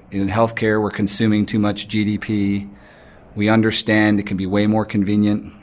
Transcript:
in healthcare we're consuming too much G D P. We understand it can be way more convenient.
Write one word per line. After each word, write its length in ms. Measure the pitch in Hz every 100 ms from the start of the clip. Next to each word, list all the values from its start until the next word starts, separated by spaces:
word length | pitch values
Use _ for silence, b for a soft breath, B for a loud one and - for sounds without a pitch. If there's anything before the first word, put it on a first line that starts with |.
| -
in 180 | 98 98
healthcare 540 | 110 113 - 110 107
we're 80 | 104
consuming 560 | - 98 - 110 104 101
too 140 | 110
much 260 | 104 101 101
G 180 | 107
D 140 | 104 101
P. 500 | - 107 101 101 101 B B B B B B 107
We 120 | 104
understand 720 | 113 110 110 - 107 107 104
it 80 | 101
can 100 | 95
be 100 | 92
way 200 | 104 104
more 180 | 110
convenient. 680 | 104 104 98 104 104 104 - -